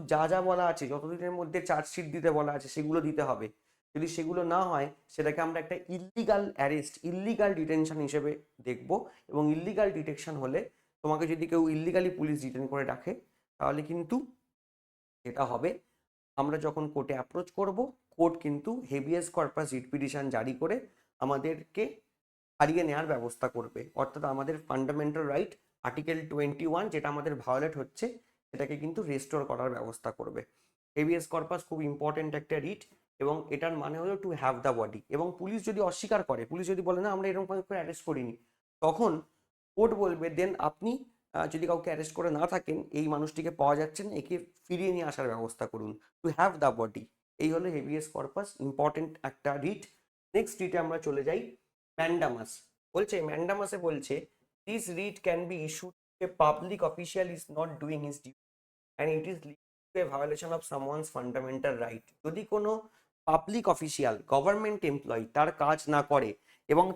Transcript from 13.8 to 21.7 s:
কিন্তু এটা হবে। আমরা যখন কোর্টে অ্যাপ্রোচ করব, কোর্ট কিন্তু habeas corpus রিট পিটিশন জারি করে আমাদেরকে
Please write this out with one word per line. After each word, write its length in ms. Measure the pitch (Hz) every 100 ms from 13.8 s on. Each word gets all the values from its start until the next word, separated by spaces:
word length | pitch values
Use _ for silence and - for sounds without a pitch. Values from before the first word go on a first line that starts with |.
কিন্তু 440 | 151 170 160 247 269 - _ _ _ _ _ _ _ _
এটা 220 | 123 123 127
হবে। 340 | 120 165 - - _ _ _ _ -
আমরা 220 | 143 151
যখন 320 | 151 156 151
কোর্টে 240 | 147 131
অ্যাপ্রোচ 380 | 135 127 175 175
করব, 420 | - 196 190 262 - _
কোর্ট 320 | - 170 170
কিন্তু 440 | 151 147 180 247 -
habeas 340 | 139 139 170 170
corpus 400 | - 147 - 151
রিট 200 | 131 127
পিটিশন 380 | 143 139 147 139
জারি 240 | 120 117
করে 340 | 127 165 240 - _ _ _
আমাদেরকে 840 | 135 139 156 156 -